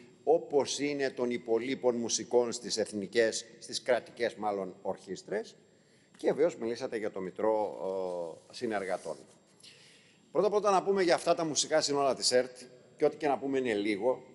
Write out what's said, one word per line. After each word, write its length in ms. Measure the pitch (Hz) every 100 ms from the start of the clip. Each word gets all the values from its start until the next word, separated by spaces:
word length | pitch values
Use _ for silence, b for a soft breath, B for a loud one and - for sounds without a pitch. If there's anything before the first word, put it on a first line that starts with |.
| B B
όπως 560 | - 165 - 143 127 -
είναι 300 | 143 143 135
των 200 | - 123
υπολείπων 640 | 120 120 117 127 135 127 120
μουσικών 560 | 113 - 107 123 117
στις 260 | 101 101 110
εθνικές, 680 | 98 107 95 117 113 - - -
στις 220 | - 120
κρατικές 540 | - 117 - - 113 95
μάλλον 400 | 107 101 92 87
ορχήστρες. 720 | 98 90 - 90 - 202 220 - b b b b b -
Και 160 | -
βεβαίως 240 | 127 165 -
μιλήσατε 400 | 117 117 131 113
για 140 | 104
το 100 | 98
Μητρό, 560 | 92 - 107 107 98 60 92 95 92 87 82 - -
ε, 40 |
Συνεργατών. 600 | - 120 104 95 90 85 73 - - _ _ b b b b b b _
Πρώτα-πρώτα 400 | 151 196 208 202
να 120 | 190
πούμε 200 | 190 196
για 120 | 175 147
αυτά 200 | 170 165
τα 100 | 160
μουσικά 360 | 131 135 143
σύνολα 340 | 143 143 139 104
της 160 | 98
ερτ, 260 | 123 123 - - - - -
και 80 | 147
ό,τι 120 | 147
και 100 | 151
να 100 | 127
πούμε 200 | 139 135
είναι 160 | 127
λίγο. 500 | 104 104 98 120 123 -